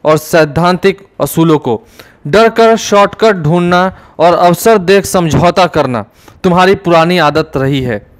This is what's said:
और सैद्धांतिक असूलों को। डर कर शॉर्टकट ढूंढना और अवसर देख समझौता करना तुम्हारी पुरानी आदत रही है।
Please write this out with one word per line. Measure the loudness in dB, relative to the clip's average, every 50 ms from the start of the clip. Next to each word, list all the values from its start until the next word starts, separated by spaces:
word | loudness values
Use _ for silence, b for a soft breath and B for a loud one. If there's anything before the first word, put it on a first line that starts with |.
| 0
और | 0 0
सैद्धांतिक | 0 -2 0 0 0 0 0 -2 -2 0 0 -2 0 -2 -2 -4 -4 -14 _ _ -8
असूलों | -8 -4 -2 0 2 2 2 0
को। | 0 -4 -6 -6 B B B B B B B B B
डर | -2 0 2 2 2
कर | 2 2 2 2 2
शॉर्टकट | 0 -2 0 2 2 2 2 0 0 0 0 0
ढूंढना | 0 -2 -2 0 0 0 0 0 0 0 -2 -6 B B B B B
और | 2 2 2
अवसर | 2 2 2 0 2 2 2 2 2
देख | 0 0 -2 -2 -2
समझौता | -2 -2 -2 -2 0 -2 0 0 0 2 0 -2
करना | 0 0 -2 -2 -2 -4 -6 -8 _ b b b b b b -2
तुम्हारी | 0 2 2 2 2 0
पुरानी | 0 0 0 2 2 2 2 0 0
आदत | 0 0 0 -2 -4 -4 -6
रही | -4 -4 -2 -2 -4
है। | -4 -6 -6 -8 -10 _ _